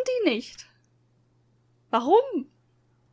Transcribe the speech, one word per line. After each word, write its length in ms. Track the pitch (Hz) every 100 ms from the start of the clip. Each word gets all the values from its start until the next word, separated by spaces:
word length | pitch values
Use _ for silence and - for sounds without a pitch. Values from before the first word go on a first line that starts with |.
| 508 508
die 60 | 392
nicht. 360 | 226 - - - _ _ _ _ _ _ _ _ _ _ _ _
Warum? 560 | 233 240 403 539 381 254 _ _ _ _ _ _